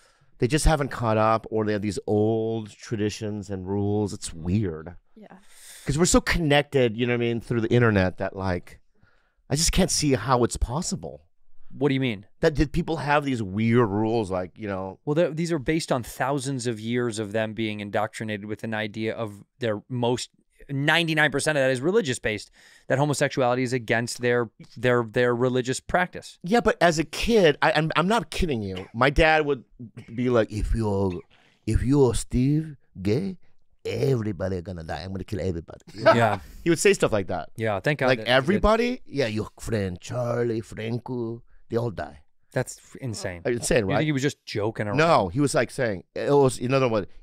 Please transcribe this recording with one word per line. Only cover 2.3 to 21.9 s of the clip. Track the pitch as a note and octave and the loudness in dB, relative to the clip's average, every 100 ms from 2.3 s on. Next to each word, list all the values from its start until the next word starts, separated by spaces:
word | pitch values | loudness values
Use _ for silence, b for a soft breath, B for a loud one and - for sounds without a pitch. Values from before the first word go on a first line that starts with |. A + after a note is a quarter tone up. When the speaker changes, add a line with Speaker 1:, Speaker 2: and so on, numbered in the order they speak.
| A2+ A2 A2+ G#2 | 0 -2 -4 -8
Speaker 1:
traditions | - - G#2+ G#2 - G#2+ G#2 G2 | -14 -8 -2 -2 -4 -6 -8 -8
and | G2 F#2 | -8 -4
rules. | G2+ G2+ G#2 G#2 | -2 0 0 -2
It's | G2+ - | -4 -12
weird. | E2 E2+ G#2 G2 D#2 E2 E2+ _ | -8 -2 0 0 -4 -12 -16 _
Speaker 2:
Yeah. | - G#3 F#3+ B B B B - | -20 -20 -20 B B B B -4
Speaker 1:
'Cause | C#3+ | 0
we're | F3+ | 4
so | B3 | 2
connected, | - - D#3 C#3+ C#3+ C#3 A#2+ A2 | 2 0 2 2 2 2 2 0
you | A#2+ | 0
know | |
what | A#2+ | 0
I | A#2+ | 0
mean, | A#2 | -2
through | - A#2+ | -2 -2
the | A2 | 2
internet | A#2+ A#2 G#2 F#2 - | 4 6 4 2 -2
that, | F#2+ | -6
like, | F#2+ F#2+ F2+ - - _ _ _ _ _ _ - | -4 -4 -4 -8 -20 _ _ _ _ _ _ -6
I | |
just | C#3+ D#3+ | -2 0
can't | - F#3 | 2 2
see | - D3+ | 0 0
how | B2 A2+ B2 | 0 2 2
it's | A#2 - | 2 0
possible. | - C3+ F3+ E3+ D2 C#2 _ _ - - - | -4 -4 -6 -8 -8 -14 _ _ -20 -14 -12
Speaker 3:
What | - C#3+ | -2 0
do | |
you | C3+ | 2
mean? | C3 G2 - - | 0 -4 -10 0
Speaker 1:
That, | D#3 | 2
did | C3+ D3+ | 2 0
people | - E3+ D#3+ | 0 -2 -2
have | C3 D3 | 0 0
these | C#3 B2 | 0 -2
weird | G2 G2 A2+ A#2 A2+ | -2 0 4 4 4
rules, | G2+ A2 A#2 F#2+ | 2 2 0 0
like, | F#2 F2+ - | -4 -6 -10
you | G#2 | -8
know? | F#2+ F#2+ - | -6 -8 -8
Speaker 3:
Well, | - | -2
they're, | D3 E3+ | 0 0
these | D#3 E3+ | 0 -2
are | E3 | -2
based | B2+ D#3+ - | -2 -2 0
on | C#3 | -2
thousands | A2 - C3 C#3+ B2 C3+ A#2 | -4 -6 -2 -2 -4 -4 -4
of | A2 | -4
years | A2+ B2 A#2+ G#2+ | -2 0 0 -2
of | G#2 | -4
them | G#2+ A2 | -2 -2
being | G#2 A2 G#2 | -4 -4 -4
indoctrinated | G#2 G#2+ G#2+ - A2 G#2 G#2 | -4 -4 -4 -6 -8 -6 -8
with | G#2+ | -10
an | A2+ | -6
idea | A2 G#2+ G#2+ A2 | -6 -6 -4 -6
of | - A2+ G2+ - _ | -4 -8 -12 -20 _
their | A#2+ G#2 - | -4 -4 -6
most, | B2+ A#2+ B2 - _ _ _ - | -2 -2 -2 -6 _ _ _ -8
ninety-nine | C#3 C#3+ D#3+ E3 D#3 D3+ | -2 2 2 2 2 2
percent | C#3+ D#3 D3+ | 2 0 2
of | |
that | C3 | 2
is | B2+ | 2
religious | D3 | 0